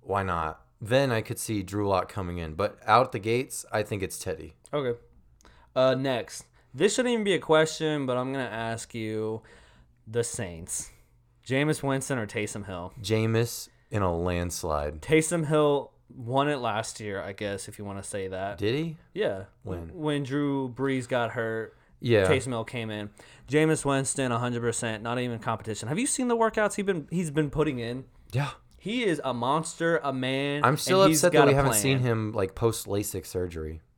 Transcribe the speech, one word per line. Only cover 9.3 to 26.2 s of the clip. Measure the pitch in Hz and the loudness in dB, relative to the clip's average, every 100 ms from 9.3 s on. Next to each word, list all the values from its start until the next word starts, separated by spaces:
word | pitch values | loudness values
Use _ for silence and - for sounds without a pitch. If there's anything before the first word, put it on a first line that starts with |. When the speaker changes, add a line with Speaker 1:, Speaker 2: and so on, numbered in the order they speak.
| 110 - - - _ _ _ - | -6 -10 -20 -20 _ _ _ -6
Speaker 2:
The | 117 | -2
Saints. | 113 - 95 82 87 - - - _ _ _ _ - | -2 -4 -8 -10 -8 -8 -8 -16 _ _ _ _ -2
Jameis | 131 151 151 | 0 2 0
Winston | 139 135 131 131 | 0 -2 -2 -4
or | 104 | -2
Taysom | 113 104 110 101 | -4 -4 -6 -8
Hill? | 90 90 - | -8 -10 -8
Speaker 1:
Jameis | 98 110 113 113 117 - - _ - | -2 2 4 2 2 -2 -12 _ -6
in | 110 | 0
a | 92 | 2
landslide. | 85 90 87 87 - 85 76 73 78 | 2 0 0 -2 -4 -2 -2 -2 -6
Speaker 2:
Taysom | - 160 156 175 151 | 2 4 4 -2 2
Hill | 156 147 143 117 _ _ | 4 4 2 -2 _ _
won | 127 117 131 147 | -14 -2 0 2
it | 143 | 0
last | 120 107 110 - | -2 -2 -4 -8
year, | 107 95 | -8 -6
I | 87 | -6
guess, | 98 104 98 - | -6 -6 -6 -10
if | 98 | -10
you | 101 | -10
wanna | 98 | -8
say | 95 101 95 | -8 -6 -6
that. | 92 98 95 | -4 -6 -2
Speaker 1:
Did | 104 | 0
he? | 135 165 156 - | 0 -2 -8 -12
Speaker 2:
Yeah. | 180 196 98 95 _ | -4 -2 -2 -8 _
Speaker 1:
When? | 104 90 82 | -8 -8 -8
Speaker 2:
When | 180 151 147 | -6 -2 -2
Drew | 135 143 143 139 131 | -2 -2 0 -2 -4
Brees | 120 135 131 120 | -2 -2 -2 0
got | 127 117 | 0 0
hurt, | 123 113 113 110 - _ - | -2 -4 -4 -6 -12 _ -6
Speaker 1:
Yeah. | 120 110 95 | 4 6 6
Speaker 2:
Taysom | 127 127 | 4 0
Hill | 117 | -6
came | 113 127 110 | -4 -6 -6
in. | 107 104 - - - - | -6 -8 -12 -20 -20 0
Jameis | 147 156 151 143 | 2 4 2 2
Winston, | 139 131 - 131 | 0 0 -2 0
a | 117 | 0
hundred | 123 120 | -2 -2
percent, | 120 110 117 110 | -2 -2 -4 -4
not | 117 120 | -4 -4
even | 123 113 | -2 -4
competition. | 123 110 - 104 110 | -4 -4 -4 -6 -4
Have | 165 | -2
you | 277 | -2
seen | - | -2